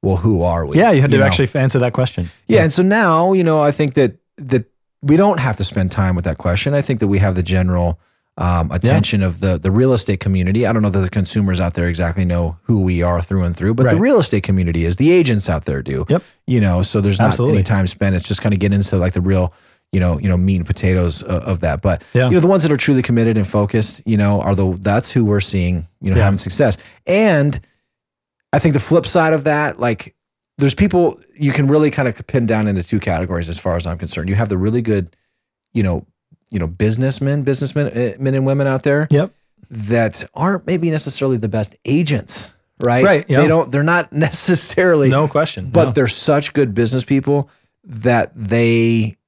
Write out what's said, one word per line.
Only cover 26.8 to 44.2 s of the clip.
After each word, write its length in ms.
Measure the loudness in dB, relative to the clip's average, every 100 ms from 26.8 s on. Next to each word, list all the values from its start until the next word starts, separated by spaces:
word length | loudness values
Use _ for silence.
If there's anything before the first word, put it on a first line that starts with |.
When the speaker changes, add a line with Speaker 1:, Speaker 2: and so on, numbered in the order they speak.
| -10 _ -2
Speaker 1:
And 540 | 2 4 2 0 -2 -12 _ _ _ _ _ _ _ _
I 60 | 0
think 160 | 2
the 60 | 0
flip 260 | 2 0 2
side 260 | 0 2
of 120 | 0
that, 340 | 0 0 -2 -2
like, 360 | -4 -4 -10 _ _ _ _ -2
there's 160 | -2
people 460 | 2 0 2 0 -2 _ _
you 140 | -2
can 160 | 0 2
really 220 | 2 2
kinda 220 | 0 -4 -4 -4
pin 200 | -2 0
down 200 | 0 0
into 160 | -2
two 160 | -2 -4
categories 500 | -2 -4 -4 -6 -6
as 100 | -6
far 180 | -4 -4
as 100 | -4
I'm 120 | -8
concerned. 300 | -8 -8 -4
You 40 | -2
have 120 | -2
the 80 | -2
really 240 | -2 -2
good, 320 | -2 -2 -4 _ _ _ _ _ _
you 80 | -4
know, 240 | -2 -2 -8 _ _ _ _
you 80 | -6
know, 80 | -6
businessmen, 760 | -2 -2 0 -2 -2 -4 -2
businessmen, 440 | -2 -4 -4 -4 -4
uh, 280 | -2 -4 -4
men 120 | -2
and 120 | -2 0
women 200 | 0 0
out 160 | -2
there 260 | 0 0 2
Speaker 2:
Yep. 220 | 0 0 _ _ _ _
Speaker 1:
that 540 | -12 -2 0 0 -4 -14
aren't 320 | -4 -2 -2 -4
maybe 240 | -2 -2
necessarily 460 | -4 -6 -4 -2 -2
the 120 | -2
best 280 | -4 -6 _
agents, 720 | -2 0 0 -2 -6 -12 -14 _ _ _
right? 240 | 0 2
Speaker 2:
Right, 200 | 4 2 2
yeah. 120 | 2
Speaker 1:
They 80 | 4
don't, 240 | 4 2
they're 100 | 0
not 300 | 2 0 0
<laughs> 140 | -2